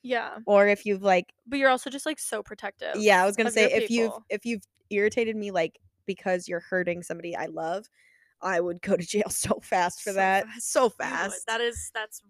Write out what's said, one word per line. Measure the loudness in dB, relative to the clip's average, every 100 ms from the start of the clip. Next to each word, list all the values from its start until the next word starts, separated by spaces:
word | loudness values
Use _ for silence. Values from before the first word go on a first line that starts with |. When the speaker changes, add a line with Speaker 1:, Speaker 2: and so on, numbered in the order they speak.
Speaker 1:
Yeah. | -4 -4 -4 -6
Speaker 2:
Or | 4 6 6
if | 4
you've, | 0 0
like | 4 2 2 _ -6
Speaker 1:
But | 2
you're | 4
also | 2 -2
just, | -8
like, | -6 -6
so | -6 -8
protective | -10 -12 -12 -8 -6 2
Speaker 2:
Yeah, | 6 6
I |
was | 6 2
gonna | 0
Speaker 1:
of |
your | 4 4
Speaker 2:
say, |
if | 2 0
you've, | 0 0
Speaker 1:
people. | -4 -8
Speaker 2:
if | -8
you've | -6 -8 -10 _ -6
irritated | 0 0 0 -2 -2
me, | -2
like, | 0 -2 _ _ _
because | -8 -4 -2 -2 -2
you're | -8
hurting | -2 -2 -2 -4
somebody | -6 -10 -8 -6
I |
love, | -6 -6 -4 -6 -8 _ _ _ _ -8
I | -2 0
would | 0 -4
go | 0 0
to |
jail | 0 -2 -2
<laughs> |
so | -2 -2 -4
fast | 0 0 0 -2
for | -4
Speaker 1:
So | 0
Speaker 2:
that. | 2 2
Speaker 1:
fast. | 0 -8 -2
Speaker 2:
So | 2
Speaker 1:
You | 2
would. | 0
Speaker 2:
fast. | -6 -4 -6 -6 -6
Speaker 1:
That | -2
is, | -2 -4 -8
that's | -8 -10 -12